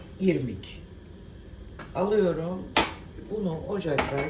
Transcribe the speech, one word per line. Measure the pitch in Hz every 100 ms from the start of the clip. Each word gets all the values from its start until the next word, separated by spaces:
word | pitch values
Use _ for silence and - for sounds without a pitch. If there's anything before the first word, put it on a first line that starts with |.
| - -
irmik | 190 147 123 95 - - - - - - - - - - - - - -
alıyorum. | 196 214 185 156 165 185 185 - - - - - -
Bunu | 214 190 160 -
ocakta | 202 165 139 - 139 151